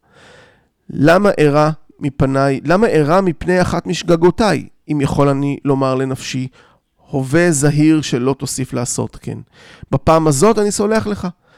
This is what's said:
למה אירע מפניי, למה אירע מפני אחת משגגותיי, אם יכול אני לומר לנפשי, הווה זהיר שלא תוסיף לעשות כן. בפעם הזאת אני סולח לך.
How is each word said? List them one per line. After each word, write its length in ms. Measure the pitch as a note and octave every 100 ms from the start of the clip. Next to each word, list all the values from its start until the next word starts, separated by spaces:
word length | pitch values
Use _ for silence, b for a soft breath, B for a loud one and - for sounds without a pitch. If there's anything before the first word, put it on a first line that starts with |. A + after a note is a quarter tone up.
| b b b b b b b _ -
למה 400 | - D3 F3+ G3+ -
אירע 320 | D3 D3 D3+ D#3 - -
מפניי, 600 | C#3+ - C3+ C3+ C#3 C3+
למה 220 | C#3+ F#3 A3+
אירע 340 | D#3 C#3+ F#3
מפני 420 | F#3 - D#3 F3+
אחת 240 | - F3 F3+
משגגותיי, 840 | E3+ E3+ E3 F3 - G#3+ C#3 - _ -
אם 80 | D3+
יכול 280 | - D3 C#3+
אני 300 | C#3 C#3+ C#3
לומר 300 | C#3 C3+ C3
לנפשי, 540 | C3 C3+ B2+ - C3 B2+ b b b _ _ _
הווה 420 | C#3+ C3 D#3+ F3
זהיר 480 | C#3+ D3 D3 D#3 D#3
שלא 340 | - B2 B2+ C#3
תוסיף 340 | D3 - B2+
לעשות 460 | B2 A#2+ - A2+ -
כן. 160 | - G#2+ - B B B -
בפעם 360 | C3+ - D#3+ D#3+
הזאת 320 | C3+ G#3 G#3+
אני 120 | G#3
סולח 360 | - G#3 A3 G#3
לך. 220 | G3+ F3+ b b